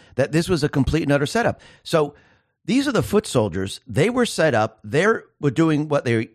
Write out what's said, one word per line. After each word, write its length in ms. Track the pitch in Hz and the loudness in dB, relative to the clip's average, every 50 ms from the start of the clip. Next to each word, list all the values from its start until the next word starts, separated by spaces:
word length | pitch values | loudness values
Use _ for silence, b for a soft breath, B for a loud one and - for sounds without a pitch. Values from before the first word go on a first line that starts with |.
| B B B | B B B
that 160 | - 135 - | -2 -2 0
this 160 | 139 160 170 180 | 0 -2 0 0
was 160 | 185 151 139 | 0 0 0
a 40 | 143 | 0
complete 360 | - 143 131 - 147 160 151 | 0 0 0 2 0 0 2
and 80 | 131 | 2
utter 140 | 143 139 147 | 2 2 0
setup. 340 | - - 226 233 151 - B B B B B | 0 -2 0 0 0 -2 B B B B B
So 320 | B - - 165 151 147 b b b b b b b b b b _ | B -2 0 0 0 -2 b b b b b b b b b b _
these 200 | - 214 269 269 | -2 0 0 0
are 60 | 294 | 0
the 100 | 240 190 | 0 0
foot 240 | 127 - - 208 - | 0 2 0 0 0
soldiers. 540 | - - 131 107 104 78 95 95 101 - - _ - | 0 0 0 0 0 -2 -4 -6 -6 -8 -14 _ -6
They 200 | 107 123 156 226 | -2 0 0 0
were 180 | 240 254 240 | 2 0 0
set 280 | 220 - - 165 156 123 | 0 0 0 0 2 2
up. 240 | 110 110 113 - _ - | 2 0 -2 -4 _ -12
They 200 | 107 117 147 185 214 226 - - _ _ _ | -4 -2 0 2 2 0 -2 -6 _ _ _
were 100 | 151 143 | -2 -2
doing 380 | 120 - 165 160 156 147 151 156 | 2 2 2 2 2 0 0 0
what 160 | 147 143 - | -2 -2 0
they 240 | 127 117 113 117 - | 0 0 -2 -2 -4